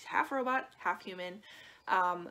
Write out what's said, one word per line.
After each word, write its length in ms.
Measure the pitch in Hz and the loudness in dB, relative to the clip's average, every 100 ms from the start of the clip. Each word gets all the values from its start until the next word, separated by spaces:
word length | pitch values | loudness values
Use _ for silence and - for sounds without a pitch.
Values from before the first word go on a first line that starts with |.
half 280 | - - - | -2 0 2
robot, 380 | 269 247 262 - - | 0 2 0 -2 -4
half 240 | 180 180 | -2 -2
human. 380 | 202 180 180 208 - - - - - | -6 -8 -8 -10 -16 -20 -20 -12 2
Um, 400 | 185 175 175 170 | 4 4 2 -6